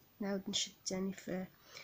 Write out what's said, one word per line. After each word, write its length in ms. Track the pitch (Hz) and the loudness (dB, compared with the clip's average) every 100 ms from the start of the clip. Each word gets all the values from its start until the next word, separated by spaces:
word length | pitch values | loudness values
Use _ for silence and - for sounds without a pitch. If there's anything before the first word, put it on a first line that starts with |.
| - - | -14 -2
نعاود 300 | 196 196 196 | 0 2 2
نشد 220 | 196 - - - | 2 0 -2 -2
ثاني 280 | 190 196 | 2 2
في 340 | 190 - 185 190 - - - | 0 -2 -2 -2 -10 -16 -14